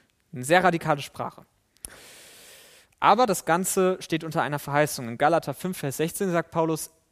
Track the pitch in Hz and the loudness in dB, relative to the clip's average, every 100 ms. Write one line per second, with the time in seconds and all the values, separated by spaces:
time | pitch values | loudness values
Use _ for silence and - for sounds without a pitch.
0 | _ _ _ 131 127 180 180 170 160 147 | _ _ _ -8 2 4 4 2 0 -2
1 | - - 123 - - _ _ _ - - | -4 -10 -10 -12 -20 _ _ _ -20 -20
2 | - - - - - - - - _ - | -20 -20 -20 -20 -20 -20 -20 -20 _ 0
3 | 147 208 247 175 - 170 190 196 185 185 | 4 6 4 0 0 0 0 0 2 0
4 | - 160 160 160 127 147 - 143 151 - | -4 -4 -4 -4 -2 -4 -2 0 0 -2
5 | 117 117 143 165 151 - 185 180 143 - | -8 0 2 2 0 -8 -8 -6 -6 -2
6 | 165 - 196 170 - 170 160 156 - _ | -4 -2 -2 -2 -2 -2 0 -2 -6 _
7 | _ | _